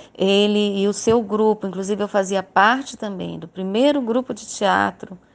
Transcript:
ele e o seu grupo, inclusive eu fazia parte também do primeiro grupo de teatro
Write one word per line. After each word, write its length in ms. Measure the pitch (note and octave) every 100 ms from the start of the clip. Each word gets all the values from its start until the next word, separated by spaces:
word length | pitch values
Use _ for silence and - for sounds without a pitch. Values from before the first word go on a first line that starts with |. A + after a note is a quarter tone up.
| - -
ele 640 | F#3+ G3 G#3 G#3 G#3 G3
e 60 | G3+
o 60 |
seu 280 | G3 A#3 A#3+
grupo, 460 | G3+ G#3+ G#3+ G#3+ G3
inclusive 360 | F#3 F#3+ G3+
eu 40 | G#3
fazia 360 | G#3 F#3+ F#3+
parte 540 | F#3 G3+ G#3 C4 C#4 -
também 420 | G#3 F#3 F3 D#3+
do 80 | E3
primeiro 540 | F#3 F#3+ G#3+ C#4+ C#4+
grupo 320 | A3+ A#3+ B3+
de 120 | A3 -
teatro 720 | - G3 F#3+ G3+ - - F3+ _